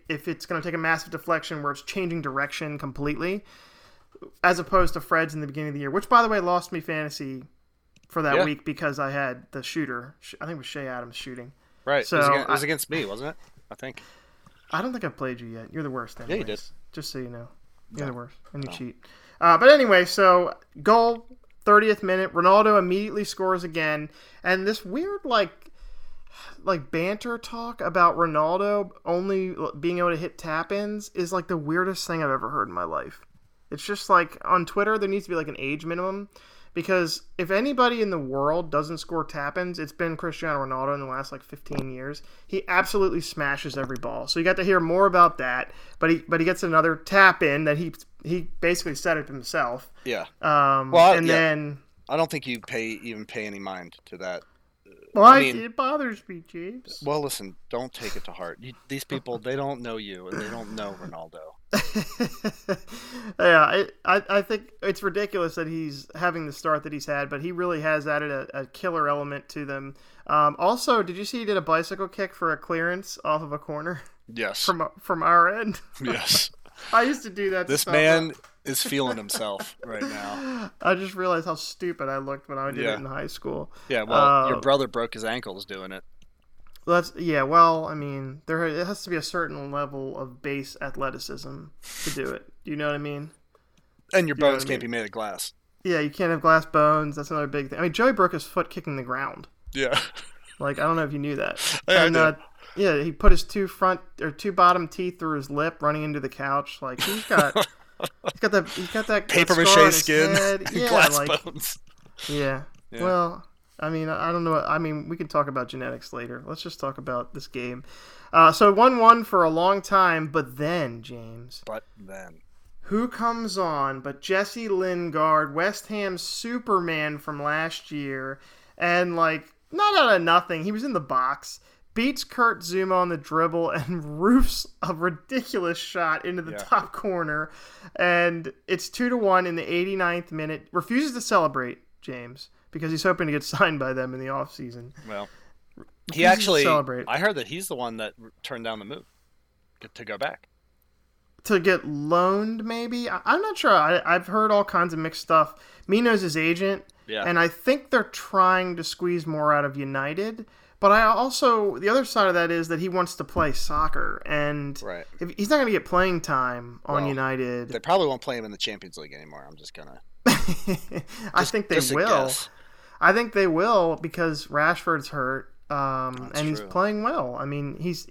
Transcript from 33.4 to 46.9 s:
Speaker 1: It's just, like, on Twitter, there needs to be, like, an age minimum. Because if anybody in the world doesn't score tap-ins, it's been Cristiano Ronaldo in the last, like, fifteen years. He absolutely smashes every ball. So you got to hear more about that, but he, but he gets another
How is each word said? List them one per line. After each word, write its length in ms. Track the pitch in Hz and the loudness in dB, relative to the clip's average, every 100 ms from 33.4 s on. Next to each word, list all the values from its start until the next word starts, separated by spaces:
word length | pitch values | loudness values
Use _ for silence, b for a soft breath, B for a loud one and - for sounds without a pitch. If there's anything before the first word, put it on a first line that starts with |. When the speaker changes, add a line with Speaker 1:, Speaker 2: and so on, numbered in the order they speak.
| _ _ - | _ _ -14
Speaker 1:
It's 160 | 147 - | -10 -8
just, 240 | 202 - | -6 4
like, 280 | 185 170 - - | 4 4 -4 0
on 200 | 180 165 | 0 0
Twitter, 320 | - 202 220 | -2 0 0
there 120 | 196 | -2
needs 160 | 196 196 | -4 -4
to 40 | |
be, 60 | 175 | -6
like, 120 | 156 | -6
an 60 | - | -6
age 260 | 135 147 156 | -6 -6 -6
minimum. 440 | 170 185 196 202 b b b b | -6 -6 -6 -10 b b b b
Because 480 | - 165 185 170 - - - | -6 0 0 0 -4 -10 -6
if 140 | 175 | -2
anybody 500 | 196 262 262 240 233 | 0 0 2 2 2
in 80 | 214 | -2
the 80 | 175 | -2
world 540 | 135 135 143 165 165 | -4 -2 0 0 0
doesn't 260 | 147 151 165 | -2 -2 -6
score 260 | - 170 | -6 -4
tap-ins, 540 | 151 160 143 160 180 175 | -4 -6 -6 -4 -6 -6
it's 140 | 151 | -8
been 260 | - 170 160 | -6 -4 -4
Cristiano 400 | 175 147 165 143 131 | -8 -6 -4 -4 -2
Ronaldo 300 | 131 135 143 | -2 -2 -4
in 60 | |
the 40 | 135 | -4
last, 260 | 127 135 | -8 -8
like, 120 | 135 | -14
fifteen 480 | - 147 - 143 131 | -16 -16 -8 -6 -6
years. 320 | 127 135 147 - b b | -8 -10 -12 -16 b b
He 200 | 190 - | -6 0
absolutely 540 | 180 185 208 190 175 | 2 2 2 2 0
smashes 560 | - - 143 139 151 135 | -4 -4 -4 -4 -6 -6
every 200 | 131 127 | -6 -6
ball. 300 | 120 113 127 | -6 -6 -4
So 120 | 170 | 0
you 40 | |
got 120 | 165 185 | 2 2
to 80 | |
hear 160 | 185 185 | 4 4
more 260 | 165 180 196 | 4 4 6
about 320 | 180 175 - | 8 6 4
that, 340 | 127 123 - B B B | -4 -2 -6 B B B
but 100 | 160 | 2
he, 140 | 165 - | 2 0
but 120 | 165 | 0
he 60 | 165 | 0
gets 180 | 180 | 0
another 320 | 180 160 165 | 2 4 4